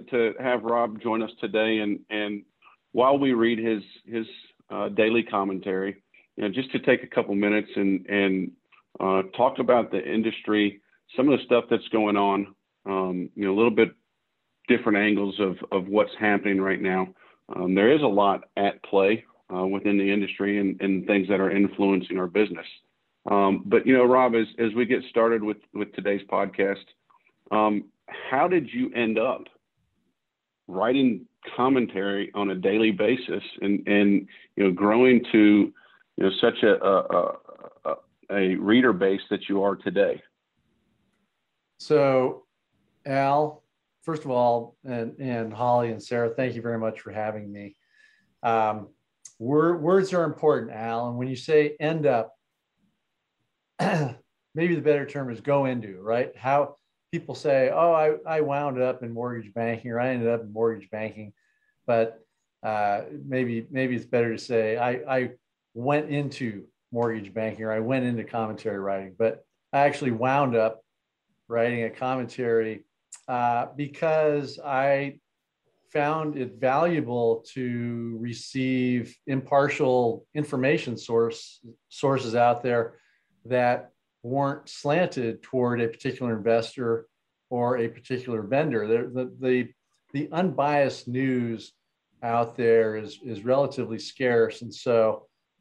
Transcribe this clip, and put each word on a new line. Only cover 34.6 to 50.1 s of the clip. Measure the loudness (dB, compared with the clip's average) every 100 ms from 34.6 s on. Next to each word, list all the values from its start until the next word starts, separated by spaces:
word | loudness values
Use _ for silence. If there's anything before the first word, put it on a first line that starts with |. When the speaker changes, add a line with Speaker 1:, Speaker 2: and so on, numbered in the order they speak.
Speaker 1:
know, | 0
growing | 2 2 6 6 6 6
to, | 6 8 8 4 -2 _ _ _
you | -2
know, | 0 2
such | 0 4
a, | 4 4
a, | 4 2 2 0 0 -4 -14 -20 -20 _
a, | -8 -8 _ _ -4
a | 0 0
reader | 2 4 6 6
base | 4 2 0 -2
that | -6 -2
you | 0
are | 0
today? | 0 -2 0 0 0 _ _ _ _ _ _ _ _ _ _ _ _ _ _ _ -10
Speaker 2:
So, | 0 4 4 4 2 -4 _ _ _ _ _ _
Al, | -4 0 2 2 0 -4 _ _ _ _
first | -8 -8
of | -2
all, | 2 4 2 -2 _
and, | -10 -6 -8 -8
and | -6 -6 -6
Holly | -2 0 2 0
and | -6
Sarah, | -6 -2 -2
thank | -2 -4
you | -4
very | -6 -4
much | -6 -8
for | -12
having | -8 -8 -8 -12
me. | -14 -16 -20 _ _ _ _ _ -6
Um, | -2 0 0 -4 -10 _ _ _ -20 -10
wor-, | 0 2 2 2
words | 2 2 2